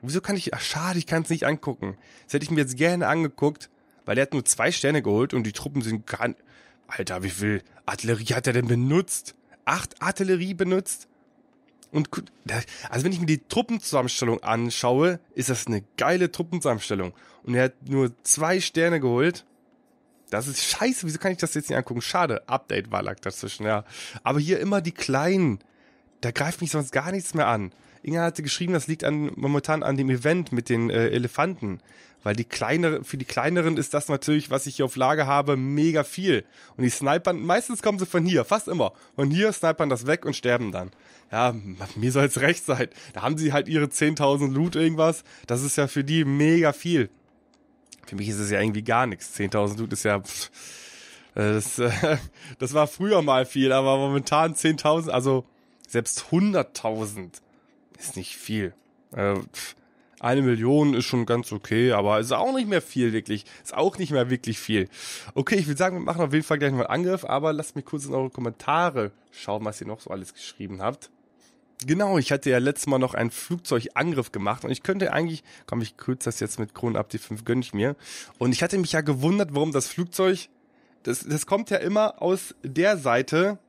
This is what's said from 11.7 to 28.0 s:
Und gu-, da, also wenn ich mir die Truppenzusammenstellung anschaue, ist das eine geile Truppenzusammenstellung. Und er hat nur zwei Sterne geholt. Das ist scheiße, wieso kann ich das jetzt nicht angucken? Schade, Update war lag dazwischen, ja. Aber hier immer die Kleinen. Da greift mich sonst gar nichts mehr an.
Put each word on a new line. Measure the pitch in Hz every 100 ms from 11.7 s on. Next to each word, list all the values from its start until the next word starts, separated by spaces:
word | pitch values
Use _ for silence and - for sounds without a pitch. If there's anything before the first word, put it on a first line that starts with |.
| _ -
Und | 151 151
gu-, | - - _
da, | - 107 - - -
also | 117
wenn | 151
ich | 185
mir | 165
die | 156 _
Truppenzusammenstellung | - 240 226 - 143 123 - 123 113
anschaue, | - 113 120 - 123 127 170 175 _
ist | - 127
das | 123 -
eine | 107 98 -
geile | 127 180 175
Truppenzusammenstellung. | - 165 175 147 110 - 101 90 - - -
Und | -
er | 123
hat | 127 - 131
nur | 139 131 120
zwei | - - 156 190
Sterne | 180 160 165 165
geholt. | 131 120 156 175 - _ _ _ _ _ _ _ _
Das | 101 131
ist | 135
scheiße, | - - 240 254 170
wieso | 156
kann | 196
ich | 180
das | 165
jetzt | 156 -
nicht | 131
angucken? | 127 117
Schade, | - 175 170 110 -
Update | 131 - 101 98
war | 98
lag | 98 95
dazwischen, | 98 - 104 -
ja. | 107 107 - - - -
Aber | 120 143
hier | 147 -
immer | - 101
die | 170
Kleinen. | - - 135 156 190 165 98 _ _ _ _ _ _
Da | 117
greift | - 147 -
mich | 165
sonst | 156 135
gar | 135 156
nichts | 190 -
mehr | 160 113
an. | 113 95 - - -